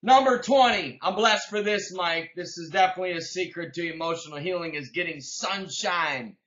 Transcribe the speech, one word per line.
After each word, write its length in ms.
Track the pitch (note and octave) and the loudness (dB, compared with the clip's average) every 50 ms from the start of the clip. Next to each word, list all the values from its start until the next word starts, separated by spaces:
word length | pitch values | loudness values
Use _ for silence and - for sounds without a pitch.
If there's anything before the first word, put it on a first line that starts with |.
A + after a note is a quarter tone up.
Number 360 | - A3 C4 C4 C4+ C4 B3 A#3+ | 6 8 8 8 8 6 2 2
twenty, 580 | - - C4 C4+ B3+ A#3+ G#3+ G3+ E3 C3+ B2+ - | 2 4 6 6 8 6 6 2 -2 -6 -10 -4
I'm 120 | - F3+ G3 | -4 -2 0
blessed 340 | G#3 A3 A3+ G#3+ G#3 - - | 4 4 4 4 2 0 -4
for 140 | G#3 G#3 | -4 -2
this, 300 | G3+ G#3 G#3 G3+ G3 - | 0 0 0 -2 -2 -6
Mike. 380 | F#3 F#3 F3 E3+ E3 E3 E3 E3 _ | -6 -4 -2 -2 -2 -2 -4 -6 _
This 220 | F3 F3+ F3 - E3+ | -10 -10 -10 -10 -12
is 120 | E3 D#3 | -12 -4
definitely 420 | E3 G3 F#3 F#3 F#3 F#3 F#3 F3+ | 4 4 4 4 4 -2 -4 -4
a 80 | F3 E3 | -4 -4
secret 540 | E3 - - F3+ F#3 E3 - E3+ E3+ C3+ C3 | -6 -8 -4 -6 -6 -6 -6 -10 -10 -8 -6
to 180 | E3+ E3+ E3 | -6 -6 -6
emotional 460 | D#3+ D#3+ E3 E3 E3 E3 D#3+ D3+ D3+ D3 | -6 -4 -4 -4 -4 -6 -8 -12 -10 -8
healing, 360 | D3+ F#3 F#3 F3 E3+ E3 D3+ | -4 -4 -4 -4 -4 -6 -8
is 160 | D3 C#3 - | -8 -10 -8
getting 300 | - E3+ F3 E3 D#3 C#3+ | -6 -6 -6 -6 -6 -10
sunshine. 1160 | C3 - - - - F#3 G3 G3+ F#3+ F3 C3+ - - G3 F3 F3 E3 D3+ C#3+ B2+ A#2 G#2+ - _ _ | -12 -12 -10 -6 -4 -4 -4 -4 -6 -8 -8 -4 -2 0 0 0 0 0 -2 -4 -6 -10 -16 _ _